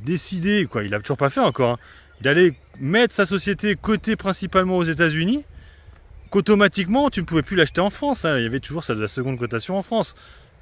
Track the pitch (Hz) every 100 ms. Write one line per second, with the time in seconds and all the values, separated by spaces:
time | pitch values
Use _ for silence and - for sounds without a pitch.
0 | 117 180 - 185 180 208 151 113 104 104
1 | - 139 139 269 214 123 120 120 - -
2 | - - 135 156 180 131 - - 135 208
3 | 240 - 190 196 202 190 208 185 - 214
4 | - 220 196 180 185 190 185 180 165 151
5 | 165 156 175 285 - - - - - -
6 | - - - 202 196 202 202 - 180 247
7 | 285 - 160 160 - 185 151 - 196 -
8 | 294 262 165 135 113 131 - 156 - 110
9 | 107 - 127 127 120 117 - 190 - 226
10 | - - - - - _